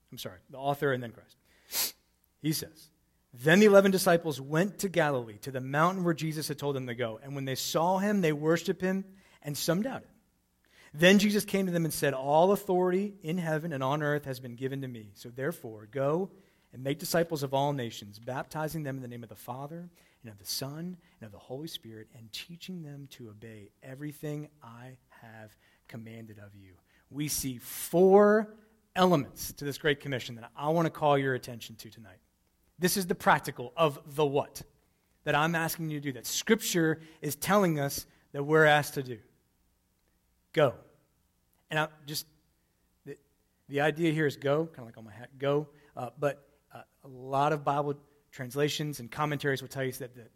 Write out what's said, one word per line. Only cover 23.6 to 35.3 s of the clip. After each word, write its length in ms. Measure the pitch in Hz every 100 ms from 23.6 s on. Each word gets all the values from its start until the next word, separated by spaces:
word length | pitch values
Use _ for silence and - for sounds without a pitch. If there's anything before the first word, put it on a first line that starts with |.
| 98 _
everything 640 | 131 131 147 143 151 147 151 _
I 340 | 117 117 127 131 _
have 460 | - 117 110 107 _ _ _ -
commanded 500 | 120 113 113 113 104
of 160 | 104 101
you.'" 180 | 95 90 _ _ _
We 160 | 135 151
see 300 | - 135 120
four 1000 | - - - 170 190 202 208 214 214 - _ _ _ 185
elements 560 | 185 160 113 - -
to 120 | - 143
this 120 | 131
Great 220 | 156 143
Commission 360 | 143 127 - 117
that 140 | 117 -
I 140 | 147
want 160 | 165 160
to 60 |
call 260 | - 151 143
your 180 | 135 127
attention 400 | - 117 - 110
to 140 | 113
tonight. 300 | 113 101 92 _ _ _ _ _ -
This 180 | 175 202
is 80 | 180
the 100 | 196
practical 580 | 196 151 - 135 120 -
of 240 | 160 139 151 143
the 100 | 147
what 380 | 139 - - - _ _ _ _ _
that 100 | 151